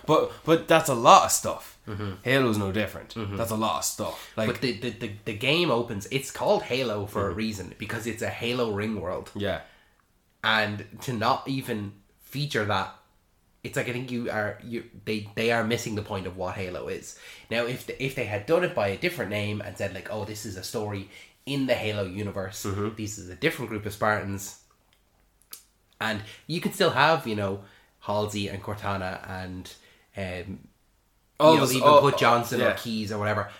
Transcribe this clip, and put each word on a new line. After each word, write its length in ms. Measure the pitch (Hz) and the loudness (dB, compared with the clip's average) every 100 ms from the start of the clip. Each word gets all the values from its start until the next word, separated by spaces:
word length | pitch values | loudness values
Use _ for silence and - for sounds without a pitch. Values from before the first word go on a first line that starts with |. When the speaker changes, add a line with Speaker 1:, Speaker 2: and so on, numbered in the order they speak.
| - | 2
Speaker 1:
but, 240 | 151 120 - | 4 4 -2
but 240 | - 165 - | 2 2 6
that's 220 | 165 156 | 4 6
a 60 | 123 | 6
lot 300 | 131 185 - | 10 10 10
of 60 | |
stuff. 460 | - 92 80 - - - | 2 0 -4 -8 -16 -10
Speaker 2:
Mm-hmm. 240 | 101 104 90 | -6 -6 -4
Speaker 1:
Halo's 340 | 120 135 127 104 | 2 4 4 2
no 140 | 98 | 2
different. 420 | 98 101 - - | 0 -4 -6 -12
Speaker 2:
Mm-hmm. 240 | 113 101 98 | -8 -6 -4
Speaker 1:
That's 140 | 113 | -4
a 40 | 110 | -2
lot 220 | 110 78 | 0 -2
of 80 | - | -4
stuff. 460 | - 95 - - - | -4 -6 -8 -10 -4
Like, 120 | 110 | -2
Speaker 2:
But 140 | 117 | 0
the, 100 | 135 104 | -2 -2
the, 100 | 123 | -6
the, 220 | 110 117 104 - | -6 -8 -8 -8
the 80 | |
game 360 | 104 127 160 170 | -4 0 2 4
opens, 380 | 120 117 104 101 | 2 0 -6 -4
it's 220 | 139 - | -6 -6
called 320 | - 131 202 | -4 2 2
Halo 420 | - 127 127 104 101 | 0 -2 -2 -2 -4
for 220 | 110 98 | -2 -2
a 20 | |
Speaker 1:
Mm-hmm. 80 | 87 | -2
Speaker 2:
reason, 360 | 110 98 - - | -4 -4 -10 -10
because 300 | 98 113 117 | -8 -6 -6
it's 160 | 104 | -4
a 60 | 107 | -6
Halo 400 | - 120 123 117 | -4 -4 -2 0
ring 280 | 101 107 107 | 0 -2 -4
world. 300 | 85 78 - - | -4 -6 -8 -6
Speaker 1:
Yeah. 260 | 101 82 - - _ _ _ _ _ _ | -4 -4 -8 -20 _ _ _ _ _ _
Speaker 2:
And 400 | 113 110 104 101 - - | 2 2 2 -2 -10 -10
to 120 | - | -6
not 340 | 120 113 135 - | 0 2 0 0
even 460 | 135 127 110 101 - _ _ | -4 -4 -6 -6 -12 _ _
feature 420 | - 139 143 123 104 | -12 -6 -2 0 0
that, 300 | 98 95 - _ _ _ _ _ _ | 0 -2 -8 _ _ _ _ _ _
it's 140 | 120 139 | -8 -4
like, 120 | 120 | -4
I 40 | |
think 160 | 120 131 | -4 -4
you 220 | 123 117 | -4 -2
are, 260 | 104 104 101 | -2 -2 -6
you, 220 | 120 117 - 95 - | -8 -8 -8 -12 -4
they, 240 | 110 104 - | -4 -4 -2
they 160 | 117 | 2
are 120 | 117 | 2
missing 300 | 110 117 117 | 2 0 -2
the 80 | 104 | -4
point 240 | 101 98 92 | -4 -6 -6
of 100 | 92 | -6
what 200 | 90 90 | -6 -4
Halo 320 | 92 82 65 | -6 -6 -6
is. 320 | 92 - - - - - | -8 -10 -16 -18 -20 -4
Now, 140 | 113 120 | -2 -2
if 180 | 127 - | -4 -8
the, 180 | - | -6
if 120 | 135 139 | -4 -4
they 80 | 107 | -4
had 220 | 104 104 | -4 2
done 160 | 165 | 2
it 100 | 180 | 2
by 140 | 175 101 | 0 0
a 100 | 98 | 0
different 320 | 175 175 98 | -4 -2 -4
name 320 | 104 104 104 | -2 -2 -4
and 160 | 101 95 | -8 -6
said, 160 | 98 | -6
like, 140 | 95 92 | -6 -8
"Oh, 140 | 107 101 | -6 -6
this 200 | 107 110 | -8 -10
is 80 | 92 | -10
a 60 | |
story 460 | 90 120 104 101 95 - - _ - | -8 -6 -4 -6 -8 -16 -20 _ -6
in 220 | 139 131 | -2 2
the 60 | 117 | 2
Halo 300 | 107 104 95 | 0 -2 -4
universe, 580 | 95 104 95 95 98 104 | -4 -6 -6 -8 -8 -6
Speaker 1:
Mm-hmm. 300 | 98 104 110 | -4 -4 -4
Speaker 2:
this 220 | 104 - | -8 -10
is 100 | 90 | -12
a 60 | 90 | -4
different 340 | 151 - 113 | -2 -2 -4
group 160 | 110 104 | -6 -6
of 60 | |
Spartans," 680 | 101 110 104 98 98 - - _ _ _ _ _ _ _ _ _ - - _ _ _ | 0 0 2 -2 -6 -8 -14 _ _ _ _ _ _ _ _ _ -20 -20 _ _ _
and 200 | 110 107 104 - - | -4 -4 -8 -16 -8
you 140 | 165 | -4
could 120 | 202 | -4
still 180 | - 170 | 2 2
have, 360 | 120 147 160 123 | 6 4 4 2
you 80 | 107 | -2
know, 260 | 98 101 - - _ _ | -2 -2 -8 -20 _ _
Halsey 480 | - 104 107 104 101 | -4 -2 0 -2 -4
and 160 | 98 | -4
Cortana 680 | 101 104 101 98 92 95 - | -8 -6 -4 -4 -4 -6 -10
and, 400 | 92 92 92 90 - - _ _ - | -10 -8 -10 -12 -18 -20 _ _ -8
um, 420 | 95 90 87 95 - _ _ _ _ _ _ - | -6 -6 -8 -12 -14 _ _ _ _ _ _ 6
Speaker 1:
All 140 | 151 | 8
Speaker 2:
you 60 | 160 | 8
know, 60 | 131 | 6
Speaker 1:
this, 100 | 127 | 6
Speaker 2:
even 120 | 120 | 10
Speaker 1:
all, 100 | 147 | 10
Speaker 2:
put 160 | 139 131 | 10 6
Johnson 440 | 123 117 117 120 | 6 4 2 2
Speaker 1:
yeah. 60 | 117 | 2
Speaker 2:
or 40 | 98 | 2
Keyes 360 | 120 110 104 | -2 -4 -2
or 80 | 104 | -2
whatever, 300 | 104 104 98 - | 0 0 -2 -6